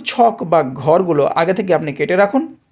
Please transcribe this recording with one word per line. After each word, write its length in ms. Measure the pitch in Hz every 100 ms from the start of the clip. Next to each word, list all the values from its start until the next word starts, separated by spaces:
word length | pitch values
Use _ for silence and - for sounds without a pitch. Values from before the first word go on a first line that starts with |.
ছক 380 | - - 233 226
বা 200 | 170 165
ঘরগুলো 640 | 131 131 135 175 180 147 -
আগে 280 | - 170
থেকে 200 | 190 190
আপনি 180 | 156 151
কেটে 240 | 139 - 185
রাখুন, 400 | 202 262 320 - _